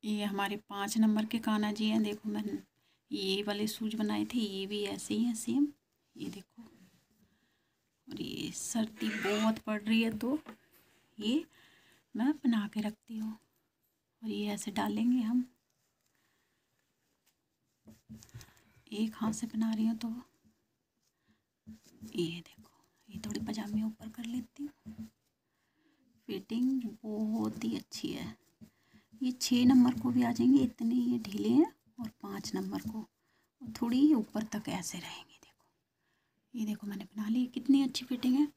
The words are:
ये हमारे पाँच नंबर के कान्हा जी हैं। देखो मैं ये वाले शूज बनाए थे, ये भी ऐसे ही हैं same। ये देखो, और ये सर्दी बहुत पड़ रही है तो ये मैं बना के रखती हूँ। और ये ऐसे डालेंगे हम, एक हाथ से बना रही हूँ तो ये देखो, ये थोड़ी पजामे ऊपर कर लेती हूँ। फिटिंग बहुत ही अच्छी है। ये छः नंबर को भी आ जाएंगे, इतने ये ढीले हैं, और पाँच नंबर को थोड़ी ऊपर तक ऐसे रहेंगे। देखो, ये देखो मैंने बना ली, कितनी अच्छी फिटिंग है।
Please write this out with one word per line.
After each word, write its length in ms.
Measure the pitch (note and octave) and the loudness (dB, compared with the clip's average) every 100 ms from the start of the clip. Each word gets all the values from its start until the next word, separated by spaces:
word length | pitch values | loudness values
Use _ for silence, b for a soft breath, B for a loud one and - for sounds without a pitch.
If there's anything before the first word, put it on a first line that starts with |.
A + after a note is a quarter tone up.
ये 200 | G#3+ G#3 | -2 -2
हमारे 320 | G3+ G3 G3 G3+ _ | -2 -2 -2 -4 _
पाँच 280 | G3+ G3+ A3 | -8 -2 4
नंबर 260 | A3 G#3+ A3 | 4 4 0
के 120 | A#3 | -4
कान्हा 320 | A3+ G#3+ G#3 | 0 0 0
जी 140 | G#3+ G#3+ | -2 0
हैं। 160 | A3 | 2
देखो 260 | G#3 G#3 G#3+ | 0 -4 -6
मैं 160 | G#3 - - - _ _ _ _ | -4 -4 -6 -10 _ _ _ _
ये 320 | G3+ F#3+ G3 | -4 -2 -2
वाले 240 | G#3 G3+ G#3+ | -2 -2 -2
शूज 260 | - A3 | -2 -4
बनाए 300 | A3 G#3 G#3 G#3+ | 0 0 0 0
थे, 120 | A#3+ | 0
ये 280 | G#3 F#3+ G3 | -2 -2 -4
भी 160 | G#3 | -2
ऐसे 300 | G3+ G3 - | -2 -4 -4
ही 100 | G#3 | 0
हैं 100 | A#3+ A3 | 0 -2
same। 300 | A3+ B3 D4 - _ _ _ - | -2 2 2 0 _ _ _ -12
ये 120 | D4 | -10
देखो, 340 | G3 - - A3+ - F#3 _ _ _ _ _ _ _ _ _ _ _ - | -10 -18 -20 -20 -20 -20 _ _ _ _ _ _ _ _ _ _ _ -16
और 120 | - | -10
ये 300 | - - - | -8 -6 -8
सर्दी 560 | - - A3+ A3 - G#3+ | -8 -6 -4 -4 -4 -4
बहुत 500 | G#3+ F#3+ G#3 A3 A3 | -2 -2 0 0 0
पड़ 200 | - G#3+ | -4 -6
रही 220 | G#3 A3+ | 0 0
है 140 | A3+ A3 | 0 -2
तो 200 | A#3 D4+ - - _ _ _ _ _ - | -2 -4 -6 -20 _ _ _ _ _ -6
ये 260 | G#3+ C#4 - b b b b b b | 0 0 -2 b b b b b b
मैं 180 | G#3 B3+ | -2 0
बना 320 | D4+ B3+ A3+ G#3 | 2 2 2 0
के 120 | G#3+ | -4
रखती 380 | G#3+ G#3+ _ A3 | -4 -6 _ -8
हूँ। 140 | A3 A3 _ _ _ _ _ _ _ _ | -8 -10 _ _ _ _ _ _ _ _
और 80 | A3 | -6
ये 160 | G3+ G#3 | -4 -4
ऐसे 220 | G#3 - | -4 -4
डालेंगे 480 | G#3 G#3 G#3 A#3 B3 | -2 -2 0 2 2
हम, 240 | A3 B3 B3 _ _ _ _ _ _ _ _ _ _ _ _ _ _ _ _ _ _ _ _ _ _ _ - - _ A3 - B B B B _ _ | 2 0 -2 _ _ _ _ _ _ _ _ _ _ _ _ _ _ _ _ _ _ _ _ _ _ _ -20 -20 _ -20 -18 B B B B _ _
एक 220 | G#3 A3 | -4 -4
हाथ 180 | A3 A3 | -2 -4
से 140 | G#3+ A3+ | -4 -6
बना 240 | A3 A3 | -2 -2
रही 140 | A3 A3 | 0 0
हूँ 100 | A3+ | -2
तो 160 | A#3 A#3 - _ _ _ _ _ _ _ _ _ _ _ _ _ - A3 - - A3 | -6 -8 -14 _ _ _ _ _ _ _ _ _ _ _ _ _ -20 -20 -20 -20 -10
ये 200 | - E3 E3+ | -4 -4 -4
देखो, 320 | E3 - - _ _ _ - | -14 -20 -20 _ _ _ -16
ये 120 | G3 | -12
थोड़ी 200 | G#3+ A3 | -8 -6
पजामे 400 | A3 G#3+ G#3 G#3+ | -6 -6 -4 -2
ऊपर 260 | A3 A3 A3 | -2 -6 -16
कर 140 | A3 | -12
लेती 380 | A#3 B3 B3 - | -8 -8 -8 -12
हूँ। 460 | D4 - - A3 A3 _ _ _ _ _ _ _ _ _ _ _ - | -12 -12 -18 -14 -16 _ _ _ _ _ _ _ _ _ _ _ -10
फिटिंग 540 | G3 G3 A3+ B3+ C4+ A3+ G3+ | -10 -4 0 0 0 -4 -8
बहुत 600 | G#3+ G#3+ G#3+ A3 A3 G#3+ | -8 -4 -2 0 -2 -2
ही 120 | A#3 G3 | -4 -4
अच्छी 320 | - - - | -8 -8 -6
है। 260 | F3 - - _ _ - b b b b - | -6 -8 -12 _ _ -20 b b b b -4
ये 100 | B3+ | -4
छः 320 | B3 - A#3+ B3 | -2 2 6 10
नंबर 320 | B3+ B3 B3 | 10 8 4
को 100 | B3 | 0
भी 120 | A#3+ | 2
आ 100 | A#3+ | 2
जाएंगे, 280 | A#3+ B3+ C#4 | 4 6 8
इतने 340 | C3 - A3+ | 6 0 2
ये 240 | B3 A#3+ B3 | 2 2 0
ढीले 280 | G#3+ G3 G#3+ | -2 -2 4
हैं, 220 | B3 E4 - _ - | 6 6 2 _ -10
और 80 | A3+ _ | -10 _
पाँच 320 | G3+ G3 - | -10 -8 -6
नंबर 260 | F#3+ F#3+ B3 | -4 -4 -6
को 240 | A3 A3 - _ _ _ _ _ A#3 | -6 -8 -12 _ _ _ _ _ -14
थोड़ी 400 | A3 A#3 B3+ D4 | -4 0 6 6
ऊपर 280 | C#4 G#3+ G#3+ | 6 2 -4
तक 240 | A3 G#3+ A#3+ | -6 -8 -6
ऐसे 280 | F#3 F3 F3+ | -8 -8 -10
रहेंगे। 360 | E3 - - | -12 -16 -18
देखो, 300 | - - _ _ _ _ _ _ _ _ _ _ | -20 -20 _ _ _ _ _ _ _ _ _ _
ये 100 | A#3+ G#3+ | -6 -6
देखो 200 | G#3+ G3+ | -4 -8
मैंने 180 | G3 - | -10 -10
बना 220 | G#3 G#3+ | -8 0
ली, 160 | A#3+ B3 | 0 0
कितनी 340 | - A#3+ C4+ | -2 6 6
अच्छी 220 | C4+ - | 6 0
फिटिंग 300 | - B3 B3+ | -4 0 4
है। 120 | C4 D4 | 6 6